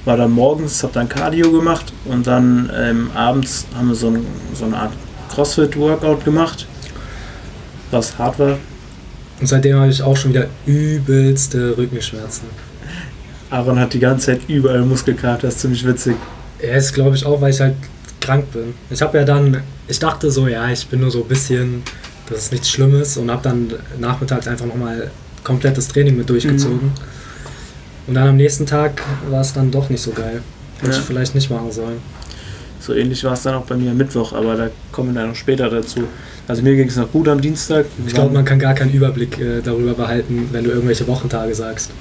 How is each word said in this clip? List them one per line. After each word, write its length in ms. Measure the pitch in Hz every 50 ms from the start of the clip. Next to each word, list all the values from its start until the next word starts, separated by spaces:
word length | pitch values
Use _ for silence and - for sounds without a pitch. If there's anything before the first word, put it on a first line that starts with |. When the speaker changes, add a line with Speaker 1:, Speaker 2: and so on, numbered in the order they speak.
| -
Speaker 1:
war 140 | 123 120 120
dann 140 | 120 117
morgens, 500 | 117 120 127 139 151 151 160 147 - -
hab 100 | - -
dann 160 | - 127 120 120
Cardio 420 | - 135 160 165 156 165 170 165
gemacht 440 | 165 160 165 170 165 160 - - - - -
und 220 | - 127 123 120
dann, 440 | 127 123 123 123 123 123 123 123 123 -
ähm, 340 | 117 120 117 117 117 117 123 -
abends 500 | 113 117 123 135 139 127 - - - - - -
haben 140 | 120 123 123
wir 60 | 120
so 140 | 110 117 113
ein, 180 | 113 117 117 98 98 98 - -
so 140 | - - 113
eine 100 | 110 107
Art 160 | 92 107 110 - - - - - - - -
Crossfit-Workout 920 | - - 143 143 - - 151 143 - 147 147 156 156 156 160 156 151 143 -
gemacht, 400 | 151 151 165 165 156 - - - - - - - - - - - - - - - - - - - - - - - - - - - -
was 280 | - 120 110 - - -
hart 200 | 123 123 127 -
war. 200 | 143 139 139 139 - - - - - - - - - - - - - - - -
Speaker 2:
Und 60 | 135
seitdem 300 | 131 135 131 135 139 139
habe 120 | 135 139 135
ich 120 | 131 -
auch 140 | - 135 135 135
schon 140 | - 131 120
wieder 120 | 127 120 - - - -
übelste 1120 | 143 143 147 151 151 156 151 135 139 135 135 135 135 135 135 - - - 123 123 120 117 117
Rückenschmerzen. 680 | 123 123 127 117 107 - 117 110 110 110 - - 117 113 104 - - - - - - - - 180 - - - - - - - - - -
Speaker 1:
Aaron 320 | 131 127 123 127 123 123
hat 120 | 123 113 -
die 40 | 123
ganze 280 | 123 127 131 131 -
Zeit 160 | - 127 123 - -
überall 340 | 151 143 131 131 127 123
Muskelkater, 680 | 123 131 131 131 - 135 117 - - 123 120 117 - 127
ist 120 | - -
ziemlich 240 | - 135 123 117 123
witzig. 280 | 127 123 123 - 127 113 113 - - - - - - - -
Speaker 2:
Ja, 120 | - 120 123
ist, 180 | 139 135 - -
glaub 200 | 139 135 139 135
ich, 100 | - -
auch, 160 | 143 147 143
weil 100 | 139 139
ich 100 | 135 135
halt 140 | 135 135 135 - - - - - - - - -
krank 320 | - 131 131 143 139 135
bin. 220 | - 117 113 117 120 - - -
Ich 100 | 131 -
hab 120 | 151 151 -
ja 100 | 151 143
dann, 380 | 139 143 143 143 139 131 131 - - - - - -
ich 100 | 139 -
dachte 320 | 160 160 160 - - 151
so, 160 | 131 135 131
ja, 220 | 127 117 113 117 123
ich 160 | 123 120 -
bin 140 | - - 127
nur 100 | 131 131
so 120 | 127 120
ein 60 | 113 110
bisschen, 540 | 131 135 - - 127 123 127 123 123 120 127 - - - - - - - - -
das 100 | 117 107 -
ist 80 | -
nichts 160 | 131 - - -
Schlimmes 460 | - - 135 135 139 139 143 143 -
und 120 | 123 120 120
hab 120 | 120 -
dann 300 | - 131 120 120 120 110 113 - - - 131 127
nachmittags 480 | 120 120 131 - 131 135 131 120 110
einfach 200 | 117 120 117 120
nochmal 440 | 120 113 123 120 117 117 117 - 139 - - - - - -
komplettes 460 | - - 131 131 - 139 135 139 135 -
Training 280 | - 143 143 143 131
mit 120 | 120 120 120
durchgezogen. 460 | 123 120 127 147 139 139 139 123 123 127 135 139
Speaker 1:
Mhm. 40 | 139 - - - - - - - - - - - - - - - - - - - - - -
Speaker 2:
Und 80 | 131 127
dann 140 | 131 131 139
am 80 | 135
nächsten 300 | 135 139 147 143 - 151
Tag 360 | 139 147 147 151 151 143 - - 139 139 139 - 143
war 100 | 135 135
es 120 | 135 -
dann 180 | - 135 135 127
doch 160 | 123 139 135 -
nicht 120 | 131 117
so 80 | - 113
geil. 300 | 107 110 113 113 117 120 120 - - - - - - -
Hätte 120 | 135 131
Speaker 1:
Ja. 60 | 131 135
Speaker 2:
ich 60 | 135
vielleicht 300 | - 123 127 131 135 -
nicht 160 | 139 135 -
machen 220 | 120 113 117 117
sollen. 260 | 104 113 113 117 117 127 131 - - - - - - - - - - - - - - -
Speaker 1:
So 160 | - - 120
ähnlich 300 | 117 120 127 131 123 135
war 80 | 131
es 100 | 127 123
dann 120 | - 135 131
auch 100 | 131 127
bei 100 | - 127
mir 140 | 123 123 123
am 60 | 117
Mittwoch, 360 | 127 135 135 - 120 113 -
aber 220 | 110 110 110 113 113
da 140 | 113 117 113 - - - -
kommen 200 | - - 127 127 123
wir 60 | 120
dann 100 | 110 113
noch 60 | 117
später 320 | - - - 131 131 127 117
dazu. 340 | 117 113 110 - - 123 117 113 - - - - - - -
Also 160 | - 120 117
mir 140 | 123 135 139
ging's 200 | 135 135 127 117
noch 140 | 123 120 113
gut 160 | - 160 160 151
am 120 | 147 139
Dienstag. 460 | 139 151 156 151 - - 156 156 147 147 - - 123
Speaker 2:
Ich 80 | 120 120
glaub, 180 | 139 139 139
man 120 | 143 139 135
kann 140 | 135 139 135
gar 140 | 143 135 131
keinen 180 | 135 135 131
Überblick, 460 | 135 135 135 131 135 120 120 - - -
äh, 200 | 120 120 117 117
darüber 340 | 117 123 117 120 120 120 120
behalten, 540 | 120 120 110 120 120 120 120 120 117 120 120
wenn 120 | 120 117 117
du 60 | 117
irgendwelche 360 | 120 120 120 123 113 - 120
Wochentage 480 | 120 127 - - - - 113 110 113 113
sagst. 360 | 104 113 113 110 104 - - - -